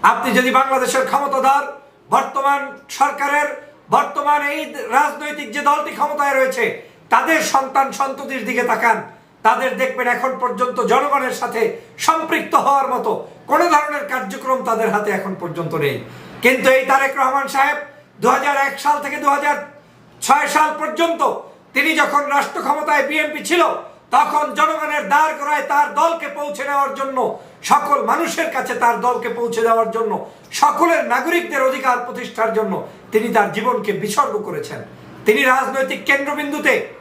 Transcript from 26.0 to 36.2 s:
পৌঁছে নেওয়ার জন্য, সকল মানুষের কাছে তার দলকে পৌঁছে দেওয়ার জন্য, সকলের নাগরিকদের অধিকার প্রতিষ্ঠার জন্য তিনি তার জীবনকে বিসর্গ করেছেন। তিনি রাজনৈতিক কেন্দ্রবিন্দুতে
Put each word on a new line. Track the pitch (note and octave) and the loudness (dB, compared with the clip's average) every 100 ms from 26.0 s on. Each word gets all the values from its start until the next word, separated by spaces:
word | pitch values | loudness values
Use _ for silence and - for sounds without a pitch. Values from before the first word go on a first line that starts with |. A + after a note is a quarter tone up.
| E4 E4 D4 C#4+ | 2 2 -6 -8
পৌঁছে | D4 C#4+ | -8 -6
নেওয়ার | C4+ C#4 C4+ | -2 0 0
জন্য, | - C4+ C4 A3 - - - | -2 -4 -2 -2 -4 -14 -14
সকল | - C#4+ C#4+ C#4+ G#3+ | 2 2 4 0 2
মানুষের | D4+ E4+ - D#4+ | 0 -2 -2 -4
কাছে | C4+ - | -4 -4
তার | A#3+ A#3+ A3 | 0 2 2
দলকে | A#3+ B3 A#3+ | 0 -2 -4
পৌঁছে | A#3+ A#3+ G3+ | -4 -4 0
দেওয়ার | A3+ A3+ A3 | 2 2 2
জন্য, | A3+ A3+ F#3+ - - - | -2 -2 -4 -8 -18 -12
সকলের | - - - E4+ D#4+ | 2 2 4 2 2
নাগরিকদের | A3+ B3 D#4+ F4 A3 C#4 | 2 -2 0 -2 -2 0
অধিকার | C4 C4+ C4 A#3+ - | 0 0 0 0 -2
প্রতিষ্ঠার | A#3+ G#3+ - A3 | -8 -10 -4 -2
জন্য | G3 G3+ F3+ - - - | 0 -2 -4 -8 -16 -2
তিনি | G#3+ A#3+ G#3 | 0 2 2
তার | G3+ | 2
জীবনকে | F3+ A#3+ A#3+ G3+ | 0 0 0 -2
বিসর্গ | F3+ G#3 - C#4 G#3 - | -4 -2 0 0 -2 -6
করেছেন। | D3+ - - - - - - - | -8 -8 -12 -14 -18 -20 -4 0
তিনি | A#3 | 2
রাজনৈতিক | C4 B3+ C4 C4+ C4 B3+ - | 4 4 2 -2 -2 -4 0
কেন্দ্রবিন্দুতে | C#4 | 0